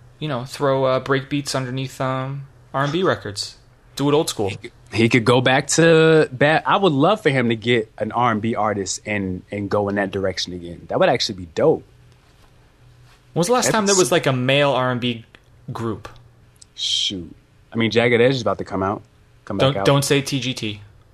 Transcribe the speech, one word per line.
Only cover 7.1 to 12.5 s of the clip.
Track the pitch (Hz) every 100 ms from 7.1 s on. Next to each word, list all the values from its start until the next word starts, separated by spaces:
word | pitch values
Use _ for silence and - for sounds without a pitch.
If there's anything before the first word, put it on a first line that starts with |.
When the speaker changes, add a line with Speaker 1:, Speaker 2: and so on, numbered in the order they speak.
| 214
Speaker 2:
for | 156
him | 135 117
to | 113
get | 110 120 107 -
an | 110
R | 104 123
and | 110
B | 110 110
artist | 107 101 92 - -
and, | 104 95 90 -
and | 104 101
go | 104 101
in | 101
that | 98
direction | 98 95 90 -
again. | 87 85 82 -
That | 120
would | 180
actually | 127 - 95
be | 87
dope. | - 139 123 - - - _ _ _ -